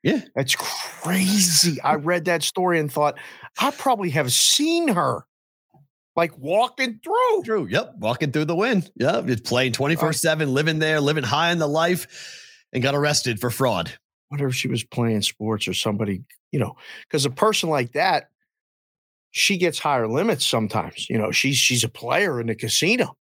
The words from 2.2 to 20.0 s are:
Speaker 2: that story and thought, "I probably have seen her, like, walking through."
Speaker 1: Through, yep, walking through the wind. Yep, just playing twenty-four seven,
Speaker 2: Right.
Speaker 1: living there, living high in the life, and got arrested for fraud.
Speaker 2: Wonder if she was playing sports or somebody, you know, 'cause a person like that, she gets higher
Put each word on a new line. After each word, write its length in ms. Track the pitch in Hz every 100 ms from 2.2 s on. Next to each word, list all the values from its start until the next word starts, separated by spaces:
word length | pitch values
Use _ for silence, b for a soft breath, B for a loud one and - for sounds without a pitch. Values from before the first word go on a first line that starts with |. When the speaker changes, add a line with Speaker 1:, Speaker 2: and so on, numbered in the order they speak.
| 165
Speaker 2:
that 180 | 170
story 360 | - - 180 170
and 120 | 151
thought, 260 | 147 147 - B B B -
"I 120 | 262
probably 400 | 285 269 226 185
have 200 | 147 127
seen 580 | - - - 302 330 330
her, 360 | 180 139 110 - _ _ _ _ _ _ _ _ -
like, 220 | 170 147
walking 640 | 135 196 247 - 262 220
through." 400 | 320 440 508 427
Speaker 1:
Through, 240 | 233 214 110
yep, 260 | 147 240 -
walking 340 | 110 123 151
through 140 | 151 151
the 100 | 170
wind. 360 | 226 208 - -
Yep, 280 | 127 208 -
just 180 | 117
playing 280 | - 123 127
twenty-four 400 | 117 139 165 160
seven, 360 | 151 165 156 147
Speaker 2:
Right. 40 |
Speaker 1:
living 260 | 131 156 156
there, 220 | 156 156
living 220 | 143 156
high 280 | 123 143 170
in 60 | 175
the 100 | 151
life, 380 | 151 170 180 - B B B B B B
and 120 | 127
got 100 | 131
arrested 460 | 143 147 147 127 113
for 100 | 123
fraud. 420 | 110 131 95 - - _ _ _
Speaker 2:
Wonder 180 | 143 139
if 80 | 127
she 120 | 147
was 160 | 123
playing 400 | - - 117 107
sports 440 | 98 - 107 107 -
or 60 |
somebody, 500 | 123 110 101 104 95 - - _
you 80 | 147
know, 160 | 98 - B B B
'cause 160 | 151 139
a 40 |
person 380 | 127 214 214 170
like 240 | 147 120
that, 360 | 143 190 254 - _ _ _ _ _ _ _ _ _ _
she 260 | - - 196
gets 220 | 175 151
higher 280 | 151 135